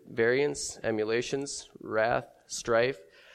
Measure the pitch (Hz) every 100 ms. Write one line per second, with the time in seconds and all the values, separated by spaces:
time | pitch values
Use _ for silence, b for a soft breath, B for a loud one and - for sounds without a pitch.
0 | - 120 117 131 147 139 - - 113 110
1 | 107 117 123 139 143 - - - - 107
2 | 113 131 - - - - - 117 123 135
3 | - B B